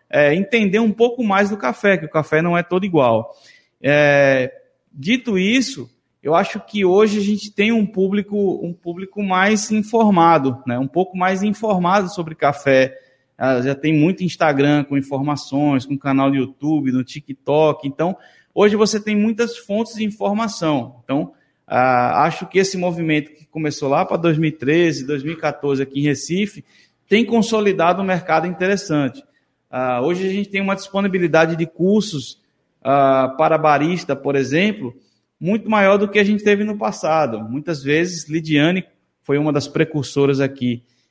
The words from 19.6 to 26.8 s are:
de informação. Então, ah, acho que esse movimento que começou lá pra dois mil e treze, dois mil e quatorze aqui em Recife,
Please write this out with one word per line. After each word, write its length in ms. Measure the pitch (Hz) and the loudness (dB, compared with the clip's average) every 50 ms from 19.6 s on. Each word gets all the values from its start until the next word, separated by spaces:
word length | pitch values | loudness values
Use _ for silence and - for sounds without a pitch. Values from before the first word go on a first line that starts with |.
| - - 202 220 233 226 226 | -10 -6 -4 -4 -4 -6 -6
de 100 | 214 214 | -6 -6
informação. 960 | 208 208 - 202 196 202 214 226 208 214 - 170 156 147 131 117 120 - - _ | -6 -4 -4 -4 -2 -2 -2 -4 -4 -4 -4 -2 -2 -2 -2 -4 -6 -12 -16 _
Então, 280 | - 135 147 - - - _ _ _ _ _ _ - | -4 -4 -4 -4 -6 -12 _ _ _ _ _ _ -2
ah, 540 | - 123 127 131 127 123 123 123 78 107 147 | 0 2 2 4 4 2 2 2 2 2 2
acho 220 | 165 - - 185 | 0 0 -4 -10
que 120 | - - 185 | -2 0 0
esse 200 | 190 190 - 185 | 0 0 -2 -2
movimento 520 | 175 180 165 170 165 156 151 151 147 - | -4 -4 -2 -2 -2 0 0 -2 -2 -6
que 160 | - _ _ | -12 _ _
começou 420 | _ - 160 156 147 143 - 147 135 | _ -8 -6 -6 -4 -4 -4 -2 0
lá 160 | 139 165 185 | 0 0 0
pra 120 | - - | 0 -2
dois 220 | 165 165 170 156 156 | 0 2 2 2 2
mil 100 | 160 151 | 0 -2
e 40 | |
treze, 540 | 151 - 123 139 160 170 175 165 147 139 131 | -2 -2 0 0 2 4 2 2 0 -4 -6
dois 160 | 135 147 135 | -6 -6 -6
mil 120 | 131 156 165 | -6 -8 -8
e 60 | 156 | -6
quatorze 420 | 160 147 143 - - 143 139 135 | -6 -6 -4 -4 -4 -2 -2 -2
aqui 180 | 139 135 135 143 | -4 -4 -4 -2
em 40 | 147 | -2
Recife, 600 | 147 139 - - - 170 196 214 202 - - - _ _ _ | -2 -2 -2 -4 -4 -4 -2 -4 -4 -6 -12 -20 _ _ _